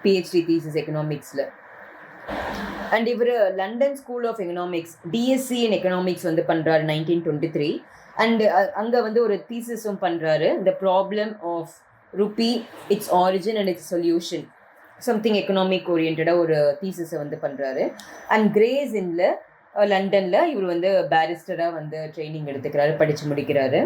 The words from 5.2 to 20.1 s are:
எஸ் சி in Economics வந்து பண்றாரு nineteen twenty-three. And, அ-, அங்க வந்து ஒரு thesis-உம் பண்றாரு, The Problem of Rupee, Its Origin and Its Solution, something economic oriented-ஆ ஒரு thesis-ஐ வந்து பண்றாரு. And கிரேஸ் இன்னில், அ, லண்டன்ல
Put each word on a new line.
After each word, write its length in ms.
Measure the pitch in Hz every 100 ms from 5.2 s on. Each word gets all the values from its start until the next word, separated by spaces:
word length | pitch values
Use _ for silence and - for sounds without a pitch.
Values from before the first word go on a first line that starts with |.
| 247
எஸ் 180 | 262 262
சி 120 | 247
in 80 | 233
Economics 520 | 190 185 185 185 175
வந்து 200 | 175 165 165
பண்றாரு 380 | 165 160 160
nineteen 380 | 156 156 160 170
twenty-three. 520 | 170 147 160 156 147 254 - - - -
And, 220 | 226 226 208
அ-, 220 | 170 196
அங்க 240 | 185 220 240
வந்து 180 | 220 220
ஒரு 120 | 233 196
thesis-உம் 540 | - 233 233 226 214 196
பண்றாரு, 480 | 185 170 160 156 160 302
The 80 | 185
Problem 560 | 185 190 185 185 208 214 214 170
of 180 | 170 156 - _ _ _
Rupee, 420 | 185 202 208 233 240 233 - -
Its 180 | 202 -
Origin 420 | 180 185 190 185 220
and 120 | 196
Its 160 | 175 -
Solution, 540 | 175 170 170 175 170 - _ _ - - -
something 340 | - 220 220 208
economic 460 | - 196 185 185 180
oriented-ஆ 480 | 170 160 156 160 175
ஒரு 200 | 165 156 147 143
thesis-ஐ 400 | 196 175 160 165
வந்து 200 | 147 151
பண்றாரு. 460 | 151 139 139 131 233 - - - -
And 180 | 214 214
கிரேஸ் 440 | 208 226 269 277
இன்னில், 320 | 214 185 170 190 359 - _ _
அ, 100 | 202 208
லண்டன்ல 520 | 190 196